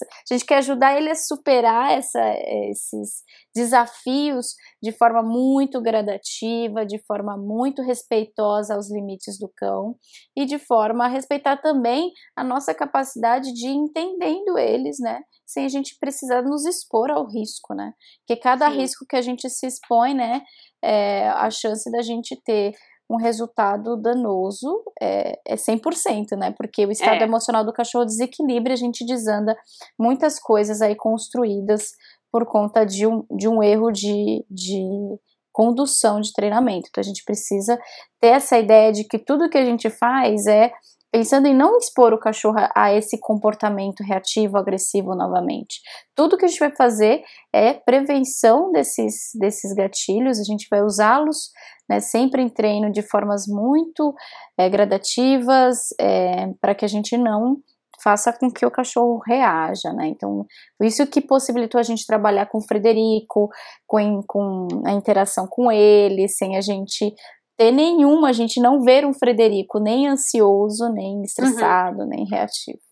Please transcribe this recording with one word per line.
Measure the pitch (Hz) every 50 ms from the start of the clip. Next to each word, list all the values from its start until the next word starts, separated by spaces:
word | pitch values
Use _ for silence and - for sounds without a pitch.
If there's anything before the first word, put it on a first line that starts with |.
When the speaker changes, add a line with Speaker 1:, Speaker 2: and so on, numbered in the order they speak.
| - -
Speaker 1:
A | - - _ - 247
gente | 247 -
quer | - 294 277
ajudar | 254 269 277 247 269 277 277
ele | 285 311 311
a | 320
superar | 311 - - 302 285 - 294 262 247 233 226 226 233 262 285
essa, | 277 277 269 - - 240 226 - - - - - - 104 - -
esses | 208 - - - 214 214 208 202 - - - _ _ _ _ _ _
desafios | 220 240 233 262 240 233 233 - - - 254 262 285 294 294 269 247 240 - - - _ - _ _
de | 208 220 220
forma | - 233 233 226 233
muito | 226 226 233 247 262 262 269 277 277 269 269 247
gradativa, | 226 226 220 214 208 208 196 202 - - - - 226 226 233 233 233 220 208 226 214
de | 196 208 214
forma | - - 208 208 202 208 202
muito | 202 202 208 214 233 254 277 269 -
respeitosa | 254 254 247 247 - _ 233 220 214 214 _ - 214 208 208 214 214 208 208
aos | 202 208 202
limites | 208 208 202 196 190 190 - 208 196
do | 196 208 185 -
cão | - 202 196 196 190 196 226 240 - _ _ - - _ _ _
e | 269 285
de | 262 285
forma | 285 - - 247 220 214 220 226 240 240
a | 247
respeitar | 254 269 262 - 285 285 - 277 277
também | 277 - 311 294 262 233 233 247 294 349 359 - - - _ _
a | - 254
nossa | 254 240 285 277 320 311
capacidade | - 302 285 - 269 269 - - 226 226 233 240 269 269 262 240
de | 233 240
ir | 262 277
entendendo | 294 302 294 302 320 339 381 381 349 349 311 320 381 415 381 349
eles, | - 240 220 220 254 262 294 285 277
né? | 240 220 226 262 302 _ _ _ _
Sem | - - 277 269
a | 269
gente | 269 277 269 - - _
precisar | - 277 269 - 277 254 247 247 247
nos | 277 294 294 302
expor | 349 359 - - - - 220 233 277
ao | 294 294 277
risco, | 214 208 214 214 - - - - - -
né? | 196 - 220 - _ _ - _ _ _
Porque | - - -
cada | - 247 262 254 302 294
Speaker 2:
Sim. | 285
Speaker 1:
risco | 277 262 262 - - 262
que | - 294
a | 247
gente | 240 247 247 240 - 254
se | - - 269
expõe, | 254 254 - - _ 240 233 240 269 277
né, | 262 240 226 247 277 - _ _ _ _ _ _ _ -
é, | - 214 208 202 202 202 196 214 214
a | - - - 226
chance | 220 - - 220 214 220 - 240
da | 233 233
gente | 233 226 233 240 233 - 262 - _
ter | - 220 208 202 202 208 - _ _ _ _ _ -
um | 226
resultado | 226 226 233 226 220 233 226 _ - 208 202 202 208 214 226 240 214
danoso | 214 233 247 254 240 208 190 185 185 196 202 - 254 285 370 453 - - - -
é, | - - - 101 - - - - _
é | - 220
cem | 214 - - 226
por | 220 - 330 349
cento, | - - 381 220 208 208 - 202
né? | 196 185 185 196
Porque | - - - - - 202
o | 196
estado | 214 - - 226 - 170
Speaker 2:
É. | 220
Speaker 1:
emocional | 220 226 226 - - 233 220 214
do | 220 -
cachorro | - 233 233 - 240 240
desequilibra, | 220 220 220 254 247 - - 302 262 240 240 226 254
a | 262
gente | 240 240 240 233 - 233
desanda | 233 254 240 220 214 208 208 208 220 220 - _ _ - - - - _ -
muitas | 226 240 262 262 320 302 - -
coisas | - - 220 208 208 208 214 208
aí | 220 208 208
construídas | 214 - 220 220 214 - - - 247 240 214 202 202 196 208 214 214 214 - - _ _ - _ _ _ _
por | - 233 233
conta | - - 214 208 208 - 226 214
de | 196 190 196 214
um, | 220 226 220 - - -
de | 196 196 226
um | 226 220
erro | 208 208 208 214 226 233
de, | 208 196 202 208 208 202 208 208 220 - - -
de | 190 185 185 185 196 190 190 185 196 202 202 196 208 208 _ _ _ _ _ _
condução | - - 220 233 240 254 285 269 - - - 214 208 208
de | 214 214
treinamento. | - - 202 208 208 240 262 233 190 175 - -
Então, | - 202
a | 196
gente | 202 190 - -
precisa | - 208 - - - 202 196 196 226 240 240 - - - - - _ _ _
ter | 240 233
essa | 247 277 269 - 254
ideia | 226 220 202 220 220 220 220 214
de | 208 214
que | - - 214
tudo | - - 285 294 339 320
que | -
a | 277 262
gente | 240 233 226 - 220
faz | - - 240 240 262 269 254 220 214 208 202
é | 208 214 214 226 247 - - _ _ _ _ _ _
pensando | - 226 220 - 277 277 269
em | 285 269
não | 262 294 381 466
expor | 480 - - - - 240 233 226
o |
cachorro | 220 - 220 214 - - 214 220
a, | 214 208 - -
a | 208 214 202 202
esse | 214 208 - - 214
comportamento | - - 214 202 - 214 208 - 220 208 202 196 196 196 190 -
reativo, | 202 196 196 190 - - - 220 214 196 202
agressivo | 202 190 196 190 190 - - - 202 190 190 190
novamente. | 180 180 185 180 180 175 180 - - - - - - - - - - - _ _
Tudo | - 311 339 370
que | 359 381
a |
gente | 349 - -
vai | 302 285 294
fazer | - 262 240 214 214 214 214 269 320 - - - - _ _ -
é | 208 214 233 285
prevenção | - - 240 247 277 277 285 285 269 254 - - - - 220 233 285 359 381
desses, | 320 294 269 - - - 220 214 214 - - - -
desses | 220 196 208 208 - - 202 196
gatilhos, | 202 190 196 - - - - 196 226 254 262 240 214
a | 202
gente | 208 214 208 - -
vai | 208 202
usá-los, | 208 214 196 208 208 214 247 285 302 311 302 - - - - - - - - _ _ -
né, | 202 202
sempre | - - - 226 262 262 277 262
em | 254
treino | 233 - - 214 214 208 208 214 208
de | 190 208
formas | 208 - - 202 208 208 202 202 196
muito, | 208 208 202 220 254 294 320 330 330 - - 302 294 277 - - - - - - _ _
é, | - 185 185
gradativas, | 202 202 208 202 196 196 - - - 240 254 262 269 262 240 254 269 262 254 254 247 247 - - - -
é, | 196 196 190 185 185 180 180 185 190 190 190 -
pra | - 196 202
que | 202 214
a |
gente | 202 208 208 208 - 240
não | 247 247 220 208 214 233 254 277 277 - _ _ _ _ _ - -
faça | - 214 202 208 - 240 233
com | - 262 247
que | - - 247
o | 240
cachorro | - 262 247 - - 240 240 240 233 220 -
reaja, | 226 240 269 254 202 165 160 160 165 180 - - 175 -
né? | - 156
Então, | 156 - - - 101 101 101 104 - _ - - _ _ -
isso | 214 226 220 - 285
que | 285 - 294
possibilitou | 277 - 269 269 269 - 233 240 226 220 -
a | 240 233
gente | 233 226 220 -
trabalhar | - 220 214 202 208 202 196 202
com | - -
o | 214 214
Frederico, | - 214 214 196 233 220 220 226 226 220 214 220 - - 208 208 208 - - - - - _ _
com, | - - 214 208 208 208 196 202
com | - - 202 202 196 190 185 180 175 175 - -
a | 185
interação | 202 202 - 220 202 190 202 - - 190 185
com | 185 - - 247 240
ele, | 220 214 208 208 208 208 202 196 196 190 196
sem | 202 - - 202 190 190
a | 190
gente | 196 208 202 190 196 - - - 214 208 208 - - - - _ _ _ _ -
ter | 226 226
nenhuma, | 254 285 311 339 349 320 285 285 302 330 302 269
a | 247
gente | 226 233 226 - 247
não | 240 240 277 285
ver | 240 254 254 285 294
um | 285 269
Frederico | - 254 247 233 214 226 214 202 196 190 - - 208
nem | 214 208 233 262 285
ansioso, | 285 277 269 - - - 233 208 202 196 196 208 214 214 226 233 233
nem | 220 196 196 190 202 202
estressado, | 196 - - - 254 262 226 226 170 165 180 185 180 180 185 190
Speaker 2:
Uhum. | -
Speaker 1:
nem | - - - 214
reativo. | 190 208 - - - - - - - - - _ _